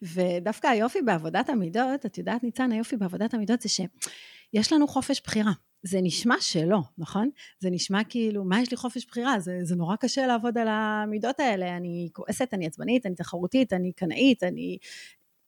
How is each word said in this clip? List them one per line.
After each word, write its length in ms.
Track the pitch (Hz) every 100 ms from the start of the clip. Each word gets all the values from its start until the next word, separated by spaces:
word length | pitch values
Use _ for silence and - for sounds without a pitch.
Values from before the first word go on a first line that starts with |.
ודווקא 680 | 185 175 180 175 175 220 302
היופי 340 | 226 226 403
בעבודת 480 | 247 170 160 180 262
המידות, 560 | 247 165 196 262 277 214
את 120 | -
יודעת, 260 | 180 233
ניצן, 280 | 240 233 254
היופי 260 | 220 233 247
בעבודת 360 | 190 180 220
המידות 280 | 233 202 240
זה 80 | 208
שיש 1040 | - 180 _ - - - - _ 214 220
לנו 140 | 311 285
חופש 340 | 269 254 269 -
בחירה. 260 | 214 214 175 _ _
זה 160 | 180 190
נשמע 320 | 180 151 233 311
שלא, 400 | - 180 165 202 139 -
נכון? 320 | 160 196 247 - - _
זה 100 | 185
נשמע 340 | 180 - 196
כאילו, 420 | 214 240 220 202 190
"מה 160 | 202
יש 100 | 247
לי 60 | 240
חופש 280 | 247 247 -
בחירה? 340 | 247 247 226
זה, 200 | 170 180
זה 120 | 170 175
נורא 200 | 165 214
קשה 320 | 247 277 262
לעבוד 300 | 233 240 233
על 100 | 220
המידות 720 | 214 214 214 214 214 226 269
האלה, 380 | 269 196 180 175
אני 320 | 175 175 170
כועסת, 400 | - - - 254
אני 120 | 196 165
עצבנית, 400 | - 160 247 202
אני 100 | 180
תחרותית, 580 | 170 175 175 262 254
אני 200 | 185 180
קנאית, 500 | - 175 - 269 240
אני", 340 | 180 175 175 180 - - - _ _ _